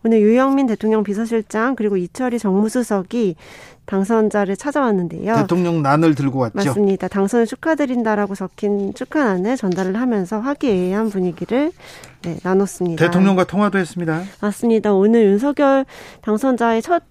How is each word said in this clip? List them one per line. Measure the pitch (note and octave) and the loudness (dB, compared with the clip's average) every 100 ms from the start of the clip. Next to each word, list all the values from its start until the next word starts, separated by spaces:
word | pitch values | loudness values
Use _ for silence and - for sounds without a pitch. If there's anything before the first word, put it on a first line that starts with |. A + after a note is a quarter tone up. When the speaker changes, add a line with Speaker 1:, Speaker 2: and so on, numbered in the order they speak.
| A3+ | 4
Speaker 1:
오늘 | A3+ | 4
유영민 | G#3 A#3+ C4+ C#4 C4 | 6 4 4 2 0
대통령 | G#3 A3 A3 | 0 0 0
비서실장 | G3+ G3+ A3+ A3+ G#3+ G#3+ A#3+ B3+ | 0 -4 -2 -4 -4 -2 -2 -2
그리고 | G#3+ G3 | -2 -2
이철희 | F3+ - B3+ A#3 | -4 -4 -4 -2
정무수석이 | G#3+ F#3+ G#3+ B3+ A#3 G3+ F3+ A#3+ G#3 D#3+ - - - - - | 0 2 0 -2 -2 -4 -2 -2 -2 -4 -14 -20 -20 -20 -6
당선자를 | F#3+ G3 A3+ G#3+ G#3 F#3+ G3 | -2 0 2 2 0 -2 -4
찾아왔는데요. | D4 D4 C4 G3 F3 E3+ G3 A3+ | -4 -2 0 0 -2 -6 -2 0
Speaker 2:
대통령 | F#3+ E3+ F3 E3 | 2 0 0 0
난을 | C#3 D3 E3 | 2 4 4
들고 | C#3 C#3 C3 | 2 0 0
왔죠. | A#2 G3 | -2 -2
Speaker 1:
맞습니다. | G3 C3+ G3+ F#3+ F#3 | -2 2 0 0 -2
당선을 | G3+ G3 A#3+ A#3 | -2 0 2 0
축하드린다라고 | - E4 D#4 C#4 B3 A3 G#3 G#3 G3 | -2 -2 0 0 0 0 0 -2 -4
적힌 | F#3+ - G#3 G3+ G3 | -10 -4 -2 -2 -2
축하난을 | G3+ - D#4 C4 F3+ G3 B3+ | -6 -6 -2 0 0 -2 -2
전달을 | G3 F3 F#3 G3 | -2 -2 -2 -2
하면서 | B3+ A3 F3+ A3 | 0 -2 -2 -4
화기애애한 | B3+ C#4+ C#4 F#3+ F3+ G3 A3 | -4 -2 0 0 0 -2 -2
분위기를, | G3 F3+ E3+ F3 A#3+ D4+ - - - - - | -2 -4 -4 -4 -2 -2 -6 -20 -20 -20 -14
네, | F3 D#3+ | -10 -8
나눴습니다. | F3+ F#3+ G3 - F3 D#3+ | -4 -2 -2 -2 -4 0
Speaker 2:
대통령과 | E3+ F3+ F#3+ F#3+ F3+ | 0 4 2 2 0
통화도 | F#3 G#3 G3 | 0 0 0
했습니다. | F3 F3 E3 D#3+ F#3+ - | -2 -4 -4 -4 -6 -6
Speaker 1:
맞습니다. | G#3 G3+ A#3+ A3+ G#3 | -6 -2 0 0 2
오늘 | G3 G3+ A#3 G#3 | 2 4 6 4
윤석열 | G3+ C#4 C#4+ C#4 C4+ C4+ - - - | 4 0 2 2 2 0 -10 -20 -12
당선자의 | - G#3+ C4+ B3 A#3 A3+ | -4 0 0 0 0 0
첫 | A3+ E4+ _ | 0 -2 _